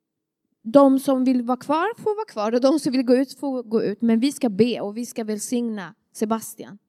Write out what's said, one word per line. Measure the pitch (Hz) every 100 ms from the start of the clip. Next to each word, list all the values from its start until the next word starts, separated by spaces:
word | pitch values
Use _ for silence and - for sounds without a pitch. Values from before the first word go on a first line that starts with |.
| _ _ _ _ _ _
"De | 220 277 277 269
som | 269 262
vill | 254 247
vara | 233 254
kvar | - 311 392 466
får | 427 415
vara | 440
kvar | 226 208
och | 240
de | 269 311
som | 285
vill | 254 240
gå | 247
ut | 269
får | - 285 254
gå | 226 220
ut. | 151 202
Men | 233 226
vi | 269
ska | - 247
be | 190 240 202
och | 196 214
vi | 240
ska | -
välsigna | 214 208 - 240 233 214 170 - _
Sebastian." | - 214 226 - - 123 202